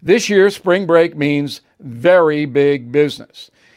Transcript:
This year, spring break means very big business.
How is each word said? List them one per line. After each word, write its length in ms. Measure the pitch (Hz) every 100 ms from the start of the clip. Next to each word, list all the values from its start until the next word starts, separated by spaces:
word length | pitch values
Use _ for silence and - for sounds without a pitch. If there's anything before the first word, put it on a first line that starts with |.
This 260 | - 220 -
year, 220 | 202 196
spring 340 | 196 190 185
break 320 | 180 165 170 160
means 440 | 147 143 143 - _ _
very 680 | 139 117 175 185 160 147
big 460 | 147 131 143 139 120
business. 600 | 143 147 - - - - _ _